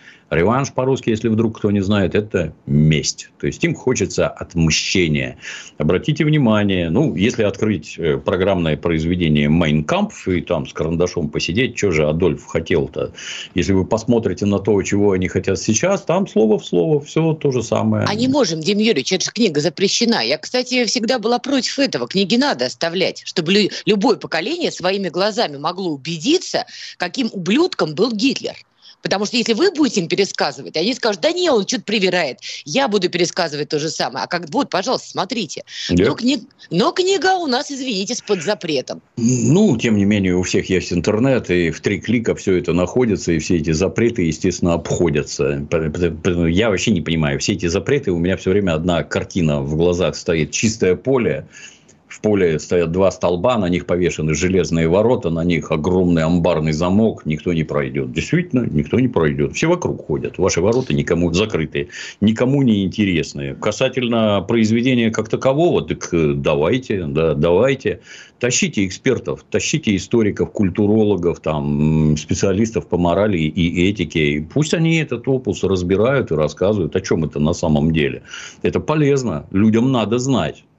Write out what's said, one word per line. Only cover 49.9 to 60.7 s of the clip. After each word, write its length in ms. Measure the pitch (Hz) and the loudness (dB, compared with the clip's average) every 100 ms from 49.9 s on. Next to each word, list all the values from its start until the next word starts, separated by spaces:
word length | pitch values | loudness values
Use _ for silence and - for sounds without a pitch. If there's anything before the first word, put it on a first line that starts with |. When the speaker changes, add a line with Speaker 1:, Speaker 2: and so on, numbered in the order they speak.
| 87 80 | 2 -2
Speaker 1:
стоит. 380 | - - 82 76 | -2 -2 0 0
Чистое 420 | - 110 110 92 | -2 -2 0 0
поле. 540 | - 131 131 95 69 - - - - _ _ - | 0 0 0 0 -4 -8 -20 -20 -20 _ _ -20
В 140 | - | -4
поле 380 | 107 101 87 78 | 0 2 2 0
стоят 340 | - 90 82 | 0 0 2
два 180 | 90 92 | 2 0
столба, 460 | - 87 87 123 117 | 2 0 2 2 2
на 140 | 90 | 0
них 160 | 87 - | 0 0
повешены 480 | 87 85 - 78 | 0 0 0 -2
железные 520 | 76 90 92 78 82 82 | 0 2 2 2 2 2
ворота, 440 | 95 113 123 85 | 4 2 2 0
на 140 | 82 | -2
них 280 | 87 80 - | 0 0 -2
огромный 500 | 80 76 92 90 82 | -2 0 2 2 2
амбарный 500 | 80 87 87 80 78 | 2 2 2 0 0
замок, 520 | 78 87 101 110 - | 0 2 4 2 0
никто 300 | 76 78 92 | -4 -4 -2
не 100 | 82 | -2
пройдет. 480 | 73 73 67 69 64 | -2 -2 -2 -4 -4
Действительно, 540 | 80 - 170 175 127 110 | -4 -2 -2 0 -2 0
никто 300 | 76 73 113 | -2 0 0
не 80 | 127 | 2
пройдет. 460 | 92 76 69 69 | 2 2 2 -2
Все 120 | - 160 | 0 0
вокруг 400 | 170 - - - | 0 -2 -6 -6
ходят. 300 | 71 - - | -4 -4 -2
Ваши 240 | 90 85 | 0 2
ворота 320 | 98 | 2